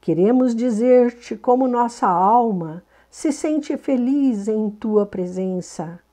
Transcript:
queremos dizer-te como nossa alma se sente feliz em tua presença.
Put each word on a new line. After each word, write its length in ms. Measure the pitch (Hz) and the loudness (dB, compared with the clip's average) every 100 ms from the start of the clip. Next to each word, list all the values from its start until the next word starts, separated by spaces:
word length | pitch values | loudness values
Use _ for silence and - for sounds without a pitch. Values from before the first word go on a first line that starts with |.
queremos 560 | - 160 196 254 254 226 | -2 0 2 4 2 0
dizer-te 800 | 247 208 247 247 240 240 - 220 | -2 0 4 4 4 -2 -12 -6
como 320 | - 254 262 | 0 2 2
nossa 380 | 240 240 - 208 | 0 -2 0 0
alma 760 | 175 190 240 233 190 165 165 _ _ _ | 2 4 4 2 -2 -6 -12 _ _ _
se 200 | - 320 | -8 -6
sente 460 | - 320 302 302 285 | -4 -2 -4 -4 -6
feliz 720 | - 262 247 285 269 214 202 | -2 0 0 2 0 0 -2
em 220 | 220 214 | -2 -2
tua 340 | 208 226 208 | -4 0 0
presença. 960 | 202 202 180 185 185 185 175 - 165 175 _ | 0 -4 -6 -4 -4 -4 -8 -12 -12 -12 _